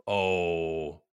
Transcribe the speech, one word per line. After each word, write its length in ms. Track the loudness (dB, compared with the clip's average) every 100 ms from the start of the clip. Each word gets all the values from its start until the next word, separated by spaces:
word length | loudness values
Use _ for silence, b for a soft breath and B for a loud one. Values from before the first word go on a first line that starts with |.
| -2
oh, 920 | 0 2 2 2 0 -2 -4 -6 -10 _